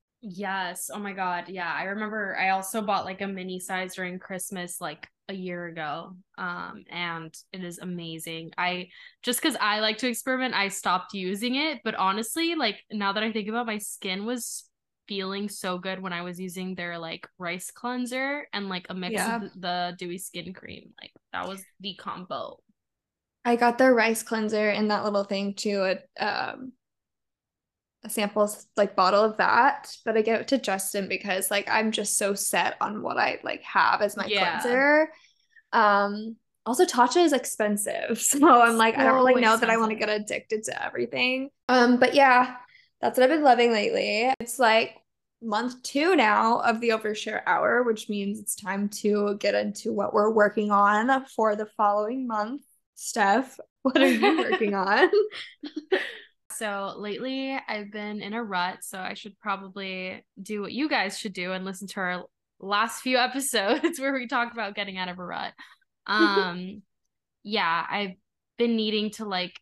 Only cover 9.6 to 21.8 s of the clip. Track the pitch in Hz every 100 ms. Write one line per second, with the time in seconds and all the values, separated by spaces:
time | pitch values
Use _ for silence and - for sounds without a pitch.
9.6 | 208 214 220 214 254 226 262 254 254 196
10.6 | 196 - 196 180 - 196 180 202 240 262
11.6 | 311 262 226 - 190 202 226 320 330 320
12.6 | 220 202 - 214 196 208 220 220 202 233
13.6 | 233 214 - - 196 190 220 247 - -
14.6 | - _ _ _ - 196 190 196 208 -
15.6 | 190 180 190 185 190 175 180 175 185 180
16.6 | 185 180 175 170 165 170 - - 170 180
17.6 | - - 240 247 240 254 269 285 - 202
18.6 | 196 180 - 185 180 208 214 233 202 180
19.6 | 180 180 175 180 180 185 - 175 170 185
20.6 | - - - - - _ _ - 180 190
21.6 | - _